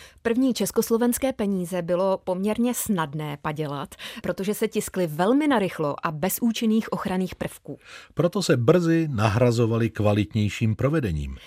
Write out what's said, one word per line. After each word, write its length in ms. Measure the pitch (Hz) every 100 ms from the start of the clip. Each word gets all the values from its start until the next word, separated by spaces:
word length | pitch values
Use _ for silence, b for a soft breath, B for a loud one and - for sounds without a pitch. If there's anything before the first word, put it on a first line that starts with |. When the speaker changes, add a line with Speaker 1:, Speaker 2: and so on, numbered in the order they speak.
| B B
Speaker 1:
První 320 | 233 233 262
československé 800 | 214 196 233 - 226 240 - 269
peníze 500 | 262 202 190 170 180
bylo 380 | 170 175 190 190
poměrně 500 | - 180 202 214 247
snadné 640 | 233 - 185 151 151 151 143
padělat, 520 | 156 147 147 143 143 - B B
protože 320 | - 175 196
se 140 | 208 220
tiskly 380 | 208 - 185 170
velmi 420 | 151 190 277 302
narychlo 580 | 233 185 - 147 - -
a 40 |
bez 280 | 151 185 -
účinných 520 | 233 214 226 220 -
ochranných 420 | 185 196 185 185
prvků. 440 | - - - - - B B B
Speaker 2:
Proto 280 | - 175 202
se 140 | 175 131
brzy 520 | 117 180 165 165 160
nahrazovaly 800 | 110 107 104 123 117 113 113 113
kvalitnějším 840 | - 104 104 101 110 104 - 113 104
provedením. 600 | 131 160 107 78 69 67